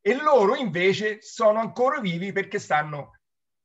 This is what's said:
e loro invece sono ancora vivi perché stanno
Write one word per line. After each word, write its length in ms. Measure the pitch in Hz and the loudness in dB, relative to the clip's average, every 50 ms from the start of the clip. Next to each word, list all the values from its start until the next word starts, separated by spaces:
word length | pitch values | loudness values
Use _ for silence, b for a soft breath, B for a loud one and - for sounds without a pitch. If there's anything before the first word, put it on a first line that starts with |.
e 140 | _ 196 240 | _ 0 0
loro 380 | 277 302 311 294 254 202 190 247 | 2 2 4 4 6 6 4 2
invece 640 | 294 269 202 147 175 180 190 190 - 214 214 208 208 | 0 -2 -4 -2 0 2 2 2 0 -2 -4 -6 -6
sono 380 | - - - - 226 214 214 220 | -14 -20 -6 2 2 4 4 2
ancora 420 | 226 214 - - 247 262 294 294 | -2 -4 -2 0 0 0 0 -2
vivi 320 | 220 185 170 170 185 202 | -4 -4 -4 -4 -6 -4
perché 260 | - 196 190 - - 202 | -4 -4 -6 -4 -6 -8
stanno 600 | - - 151 151 151 156 147 143 139 - _ _ _ _ _ _ _ _ _ _ | -4 -2 -2 -2 -2 -2 -8 -12 -12 -14 _ _ _ _ _ _ _ _ _ _